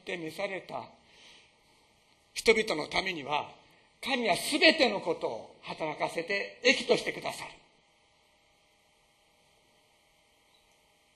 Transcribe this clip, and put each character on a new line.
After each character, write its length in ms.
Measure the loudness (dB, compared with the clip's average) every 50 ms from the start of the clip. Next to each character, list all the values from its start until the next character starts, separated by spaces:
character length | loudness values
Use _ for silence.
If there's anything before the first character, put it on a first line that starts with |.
| -10
て 100 | -8 -8 -6
召 140 | -6 -8
さ 160 | -6 -6 -6 -6
れ 140 | -6 -6
た 240 | -10 -8 -10 -10 -10 -12 -16 -20 -20 -20 -20 -20 -20 -20 -20 -20 -20 -20 _ _ _ _ -20 _ _ _ _ _ _ _ _ _ _ _ -8
人 200 | -2 4 4 4
々 220 | 4 4 0 0
の 120 | -4 -4 -4
た 140 | -4 -4
め 100 | -2 -2
に 120 | -4 -6 -6
は、 280 | -2 -2 -2 -2 -4 -12 -20 -20 -20 -20 -20 -20 -20 _ -12
神 280 | -6 -4 -2 0 2 2
は 80 | 2 0
す 200 | 0 0 2 6
べ 160 | 8 8 8
て 140 | 8 4 2
の 120 | 2 0
こ 140 | 0 -2 -2
と 120 | -2 -2 -4
を 280 | -4 -6 -10 -14 -20 -18 -14
働 360 | -12 -8 -4 -4 -4 -2 -2
か 100 | -4 -4
せ 140 | -2 -4 -4
て 360 | -2 -2 -4 -4 -6 -6 0 4
益 220 | 4 4 4 4
と 100 | 2 2
し 80 | 2 2
て 80 | -2
く 80 | -6 -6
だ 140 | -6 -8 -8
さ 100 | -8 -10
る。 60 | -14 -16 -20 -20 -20 _ _ _ _ _ _ _ _ _ _ _ _ _ _ _ _ _ _ _ _ _ _ _ _ _ _ _ _ _ _ _ _ _ _ _ _ _ _ _ _ _ _ _ _ _ _ _ _ _ _ _ _ _ _ _ _ _ _ _ _ _ _ _ _ _ _ _ _ _